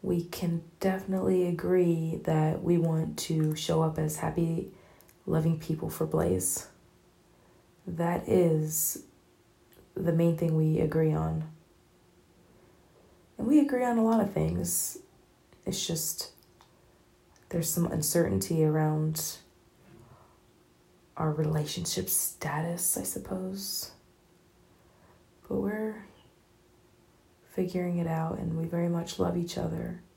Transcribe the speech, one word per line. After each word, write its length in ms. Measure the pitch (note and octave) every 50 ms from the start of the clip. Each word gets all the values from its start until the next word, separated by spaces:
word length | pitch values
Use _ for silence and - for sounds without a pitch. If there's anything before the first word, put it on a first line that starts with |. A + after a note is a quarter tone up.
We 220 | - F#3+ F3+ E3+ E3+
can 380 | - - - F#3 E3+ E3+ E3+ - - - _
definitely 640 | - F#3+ F#3+ F#3+ - - F#3+ F#3 F#3 F#3+ F#3 F3+ F3+
agree 760 | F3 F3 D#3+ E3+ F3 F#3 F#3 F3+ E3+ E3 D#3+ D#3+ D#3+ D#3+ - -
that 380 | - D#3+ D#3 D#3 D#3 D#3+ -
we 140 | - E3+ F3
want 400 | E3+ D#3+ E3 D#3+ D#3+ D#3+ D#3 D3+ -
to 340 | - - D#3+ D#3+ D#3 D#3 D3+
show 280 | D#3 - - E3 D#3+
up 160 | E3 D#3+ D#3 -
as 180 | D#3 D3+ D3+
happy, 560 | - - E3 D#3+ F3 E3 E3 E3 E3 - - - - - - - - - - _ _ _
loving 340 | - D#3+ D#3+ D#3 D#2+ E2 D#3+
people 300 | - - - - - D#2+
for 160 | - - -
Blaze. 600 | - - E2 E2+ F2 F#2 F#2 F#2 - - - - - - - _ _ _ _ _ _ _ _ _ _ _ _ _ - - - _ _ _ _ _
That 420 | F#3+ E3+ E3 E3+ E3+ F3 F3 F3 -
is 760 | F#3+ F#3 F3 E3 D#3+ D#3 D#3 D#3 D#3 - - - - - - - _ _ _ _ _ _ _ _ _ _ _ _ - - - _ _
the 180 | - F#3 E3+
main 240 | E3 E3 E3+ E3+ E3
thing 200 | D#3+ E3+ E3 D#3+
we 240 | D#3 D#3 D#3 D#3 D#3
agree 320 | D#3+ D#3 D#3 D#3+ D#3+ D#3
on. 320 | D#3 D#3 D#3+ D#3+ D#3+ D#3+ D#3 - - - - _ _ _ _ _ _ _ _ _ _ _ _ _ _ _ _ _ _ _ - _ _ _ _ _ _ - _ _ - _ _ _ _
And 100 | - -
we 140 | A3+ D4 D4+
agree 240 | C#4 C#4 C4 B3 B3
on 140 | A#3+ A#3+ A3+
a 60 | A3
lot 160 | A3+ A3+ A3+
of 120 | G3 F#3+
things. 680 | - - D#3+ D#3+ F3 F3 F3 F3 - - - - - - - _ _ - _ _ _ _ _ _ - _ _
It's 220 | F#3+ F#3 - -
just, 460 | - E3 D#3 - - - - - - - _ _ _ - _ - _ _ _ _ _ _ _ _ _ _ _ _ _ _ _ _ _
there's 200 | - E3+ D#3 D#3
some 160 | - F3 E3+
uncertainty 760 | - - D#3+ D#3 - - F3 E3 - F#3+ F#3+ F#3+ - E3+ D#3+ D#3
around 760 | D3+ D3+ D#3 D#3 D#3 D#3 D#3 D#3 D#3+ D#3 D#3 - - - - - _ _ _ _ _ _ _ - - - - - - - - - - _ _ _ _ _ _ _ _ _ _ _ _ _ _ _ _ _
our 160 | - D#3+ D#3
relationship 760 | D3 D3+ D#3 D3+ D#3+ D#3 D3 - - F3+ E3+ - - F#3+ F#3+ -
status, 880 | - - - - - - - D3+ C#3+ D3+ D#3+ E3+ F3 F3 - - -
I 60 | -
suppose. 880 | - - - - G3 - G3 F#3+ F#3 F#3 F#3+ G3 G3 - - - - - - - _ _ _ _ _ _ _ _ _ _ _ _ _ _ _ _ _ _ _ _ - - - _ _ _ _ _ - -
But 80 | G3+
we're 480 | G3 G3 G3+ G#3+ G#3+ A3 A3 G#3+ G#3+ - - - - - - _ _ _ _ _ _ _ _ _ _ _ _ _ _ _ _ _ _ _ _ _ _ _ _
figuring 460 | - - F#3 F3 F3+ F3+ F3+ F3 F3 F3
it 80 | E3+
out, 320 | E3 D#3+ D#3+ D#3+ E3 - -
and 180 | - E3+ E3
we 100 | D#3+ E3
very 220 | E3 E3+ E3+ E3+ F3
much 300 | E3+ E3+ E3+ - - -
love 180 | F3+ F3 F3
each 220 | F3 E3+ E3+ - -
other. 420 | - E3 E3 E3 F3 F3 F3 - - _ _